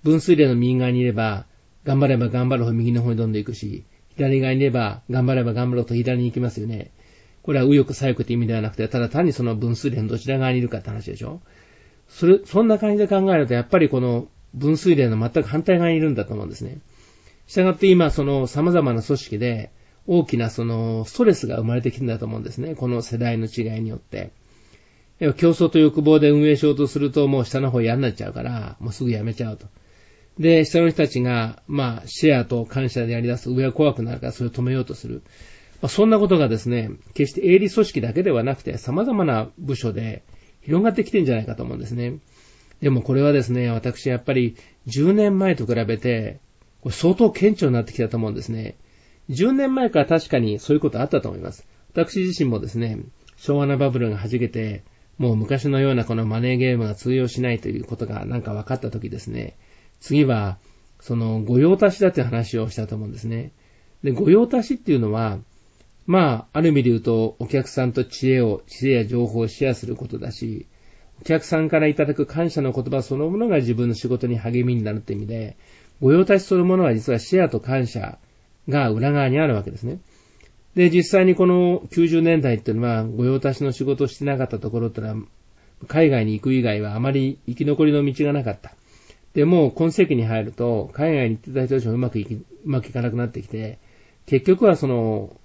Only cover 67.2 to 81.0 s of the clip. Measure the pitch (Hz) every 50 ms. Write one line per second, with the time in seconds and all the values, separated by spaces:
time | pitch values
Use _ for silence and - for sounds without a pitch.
67.2 | 113 110 - _ 120 110 - 135 127 - - 139 127 123 117 131 123 - - -
68.2 | 135 131 131 127 120 110 101 - - - - - 123 135 135 120 110 104 123 120
69.2 | 120 110 107 117 113 107 - - 139 135 120 - - 113 - - 127 120 - -
70.2 | - 120 - - 117 113 107 - - _ _ _ _ - - - - - - -
71.2 | - - 160 160 - - 170 160 160 151 165 156 156 151 147 - 151 143 147 -
72.2 | 143 - - 156 170 165 - - 139 131 117 135 123 127 135 135 120 - 135 135
73.2 | 151 165 185 214 233 233 190 147 127 117 117 110 123 120 113 - - 120 123 120
74.2 | - 120 120 113 101 117 120 123 123 123 123 117 107 107 104 107 - - - 101
75.2 | 107 104 113 113 110 107 - _ _ _ - _ _ _ _ - 139 131 147 175
76.2 | 190 - 202 196 190 - 196 180 175 180 185 185 175 143 113 110 110 - 120 113
77.2 | - - 185 190 180 131 - 110 - 123 131 135 123 120 - 117 98 98 - -
78.2 | _ _ _ _ _ _ _ _ _ - 135 143 135 117 107 113 127 139 143 143
79.2 | 139 127 127 147 156 147 117 104 101 - - - 110 120 156 185 _ _ _ _
80.2 | _ _ _ _ - - _ _ _ _ _ 180 180 175 160 180